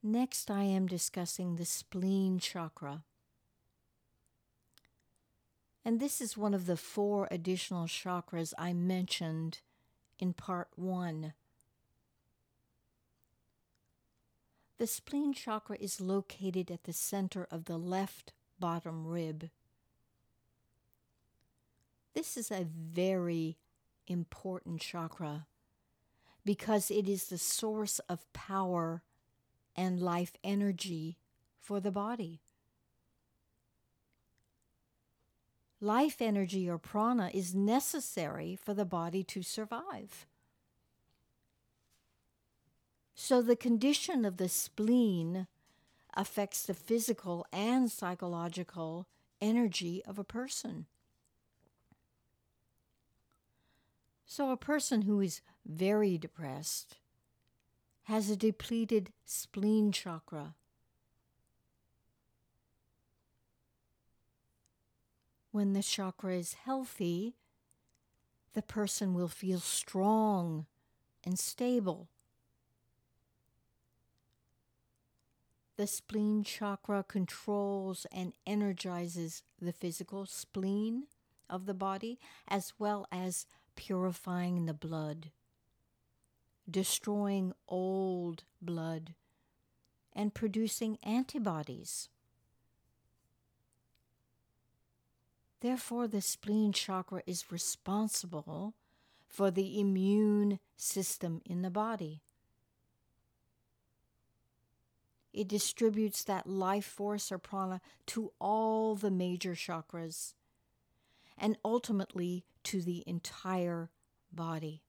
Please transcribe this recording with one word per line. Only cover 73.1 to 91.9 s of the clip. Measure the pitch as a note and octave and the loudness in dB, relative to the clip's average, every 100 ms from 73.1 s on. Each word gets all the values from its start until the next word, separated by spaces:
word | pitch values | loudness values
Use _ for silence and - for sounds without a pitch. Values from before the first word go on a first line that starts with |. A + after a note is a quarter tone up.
| _ _ _ _ _ _ _ _ _ _ _ _ _ _ _ _ _ _ _ _ _ _ _ _ _ _ - | _ _ _ _ _ _ _ _ _ _ _ _ _ _ _ _ _ _ _ _ _ _ _ _ _ _ -4
The | G3+ | -2
spleen | - - G#3+ G#3 G#3+ | -2 -4 0 4 4
chakra | G#3 - G#3 G3 - G3+ | 0 -2 -4 -4 0 -2
controls | F#3+ G3+ F3+ - - G#3 G3+ G3 F#3+ F3+ - | 0 0 0 -2 -2 0 2 0 -2 -6 -8
and | F#3+ F#3 - - | -6 -6 -6 -2
energizes | G#3 G#3 F#3 F#3+ F3 F3 E3+ E3 - - _ | 0 2 0 -4 -4 -4 -4 -6 -8 -16 _
the | F3 | -6
physical | E3+ F3+ E3 F3+ G3 F#3+ | -4 -4 -6 -8 -8 -8
spleen | - - - F#3+ G3+ G#3+ A#3 C#4+ _ _ _ _ | -10 -8 -2 0 2 0 -2 -6 _ _ _ _
of | F#3 F#3+ | -8 -4
the | |
body, | F#3+ G3 F#3+ A3 B3 - - - | -2 -2 -2 -4 -10 -14 -20 -2
as | G3 F3+ - | -2 -2 -4
well | G#3 G#3 G3 | -2 0 -4
as | F3+ F#3 F3+ - _ _ - | -4 -2 -4 -8 _ _ -18
purifying | - F#3 F#3 F3 - F3+ F3+ F3+ E3 | -4 0 0 -2 -4 -2 0 0 0
the | D3+ | -2
blood, | D#3+ D#3+ D#3 D3+ D#3 _ _ _ _ _ _ _ _ _ _ _ _ _ - | -4 -4 -4 -6 -10 _ _ _ _ _ _ _ _ _ _ _ _ _ -4
destroying | F3 F#3+ - - G#3 G3+ G3 F#3 - - | 0 0 0 0 0 2 2 0 -4 -4
old | F#3 F#3 F#3+ F#3+ F3+ F3 E3 - _ | -2 0 2 2 0 -2 -6 -12 _
blood, | E3+ E3+ E3 D#3+ D#3+ E3+ _ _ _ _ _ _ _ _ _ | -4 -2 -2 -4 -8 -16 _ _ _ _ _ _ _ _ _
and | - G#3 | -2 -2
producing | - A3 G#3 A3 - A3+ G#3+ | 0 0 2 0 0 -2 -2
antibodies. | - A3+ C4 D4 G#3 D#3+ D3 B2+ - | 0 0 2 0 0 0 -4 -8 -8